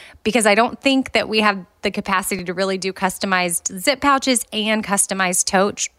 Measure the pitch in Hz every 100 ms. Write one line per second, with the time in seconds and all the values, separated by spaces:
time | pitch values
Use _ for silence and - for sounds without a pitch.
0 | - - 220 233 208 202 240 - 277 269
1 | 254 226 - 220 214 196 175 _ 208 190
2 | - 185 196 190 180 180 190 190 190 185
3 | 190 - 208 185 180 170 - 185 185 269
4 | 285 269 269 247 - 214 214 220 208 196
5 | - 196 185 185 - 190 202 - -